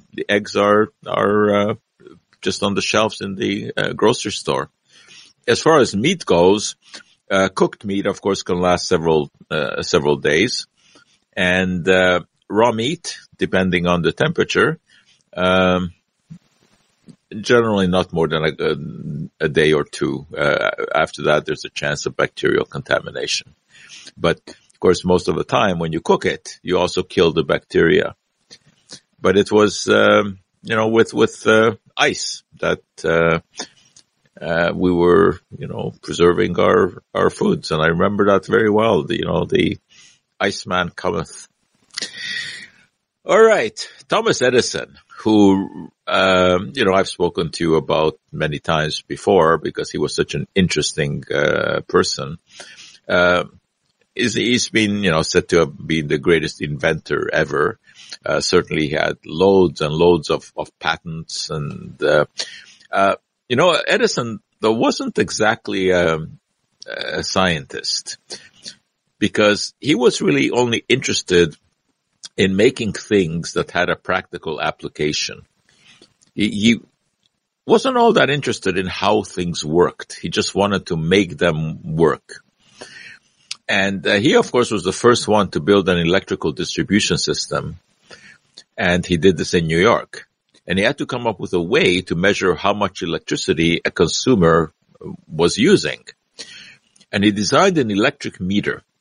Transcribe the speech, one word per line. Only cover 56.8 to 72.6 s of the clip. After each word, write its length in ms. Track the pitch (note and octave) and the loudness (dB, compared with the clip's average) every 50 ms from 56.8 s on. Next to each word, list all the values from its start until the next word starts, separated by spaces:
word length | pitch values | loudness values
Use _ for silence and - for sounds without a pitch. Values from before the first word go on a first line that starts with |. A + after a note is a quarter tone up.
| - E2 D#2+ D#2+ - - D2+ - D#2 - | -2 -2 -2 -2 -4 -6 -4 -4 -4 -2
ever. 460 | - D#2 D#2+ D2 C#2+ C#2+ D2+ - - - _ _ _ - - - - - - | -2 -2 -2 -2 -2 -2 -2 -2 -4 -6 _ _ _ -20 -20 -20 -20 -12 -6
Uh, 160 | - D2 D2 | -4 -4 -2
certainly 460 | - - - F2 E2 - D#2+ D#2+ D#2 C#2+ | -2 0 0 0 0 0 -2 -2 -2 -2
he 60 | D2+ | -2
had 240 | D2+ D#2+ D#2 - - _ | -2 -2 -2 -4 -6 _
loads 580 | - D#2+ D#2+ F#2 G2 G2 F#2+ F#2 E2+ C#2+ - | -10 -4 0 2 4 6 6 4 4 2 -2
and 120 | D#2+ D2 D2+ | -4 -4 0
loads 380 | D#2 E2+ F2 F2+ E2 D2 - | 2 4 4 4 2 0 -2
of, 200 | D#2+ C#2+ - - _ - | -4 -4 -6 -8 _ -12
of 200 | D#2+ - _ _ | -12 -12 _ _
patents. 680 | - D#2+ E2 E2 - E2+ D#2+ D#2+ D#2 - - - - - | -4 -4 -4 -4 -8 -12 -14 -12 -12 -12 -12 -12 -10 -8
And, 520 | D#2 D#2 D2 D2 D2+ - - - - - - | -8 -8 -8 -8 -10 -12 -14 -16 -10 -4 0
uh, 220 | D2 D2 D2+ D2 - _ - - - - - - - - _ _ _ | 2 2 2 2 0 _ -10 -14 -14 -14 -20 -20 -20 -20 _ _ _
uh, 240 | - F#2+ G2 G2 - - _ _ _ _ _ - | -2 0 0 0 0 -2 _ _ _ _ _ -4
you 80 | B2 | 0
know, 160 | A#2+ E3 F3+ E3 C#3 - - | 2 2 2 2 0 0 -2
Edison, 520 | E3+ A3 B3 G#3+ - - B2+ A#2 A2 - - _ _ _ | 0 0 0 0 -2 -2 -6 -6 -8 -12 -14 _ _ _
though, 140 | - A2 A2+ | 0 0 2
wasn't 440 | A#2 - C#4+ - - C#4+ C4+ - - | 2 2 0 0 -2 -4 -4 -2 -2
exactly 760 | - - - - G#2+ G#2 A2+ - - - G2+ G2 F#2 F#2 | -2 -2 -2 -2 0 0 0 -2 -4 -6 -4 0 0 2
a, 260 | F#2 F2+ F2 E2+ D#2+ D#2+ D#2+ - - - _ _ _ _ _ _ _ _ _ - | 2 2 2 2 0 -2 -4 -10 -16 -20 _ _ _ _ _ _ _ _ _ -14
a 360 | - - - - - F2+ E2 | -12 -10 -8 -6 -6 -6 -6
scientist 920 | - - G2 F#2 F#2 E2+ D2+ C#2 - - - - - - - - - - - _ - - - - - _ _ - - - _ _ _ _ _ _ _ _ _ | -4 -2 0 0 0 0 -2 -6 -10 -12 -10 -8 -6 -8 -8 -8 -10 -14 -18 _ -18 -18 -18 -18 -20 _ _ -20 -20 -20 _ _ _ _ _ _ _ _ _
because 560 | A2 G2 - - G#2+ G#2 G#2 F#2+ - - - _ | -4 -2 0 2 2 4 2 2 -2 -8 -10 _
he 140 | - B2+ D#3+ | -2 -2 0
was 260 | A3 B3 A3 - - | 2 2 2 2 2
really 280 | - F#3+ D3 C#3 C3+ - | 0 0 2 2 0 0
only 340 | - A#2 B2 A#2+ A#2 G#2 - - | 0 0 0 0 0 -2 -2 0
interested 640 | A#2+ C3+ - - G#2+ - - - F2+ F2 F2 D#2+ D2 - _ _ _ _ _ _ _ _ _ _ _ _ - - _ | 0 0 0 -2 -4 -4 -2 2 4 4 4 2 0 -6 _ _ _ _ _ _ _ _ _ _ _ _ -20 -10 _
in 200 | - G2 F#2+ F#2+ | -2 0 0 2
making 380 | F#2+ | 4